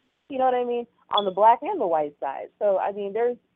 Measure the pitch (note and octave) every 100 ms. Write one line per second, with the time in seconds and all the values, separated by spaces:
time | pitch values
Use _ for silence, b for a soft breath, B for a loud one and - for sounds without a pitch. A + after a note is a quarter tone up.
0 | _ _ - C4+ C4 B3 B3 A#3+ A#3+ _
1 | - G#3 G3+ F#3 A3 B3 D4+ G4+ G3 D#3+
2 | D3 - C#3+ C3+ - - G#3 F#3+ - G3+
3 | G3+ G3+ A#3+ B3 _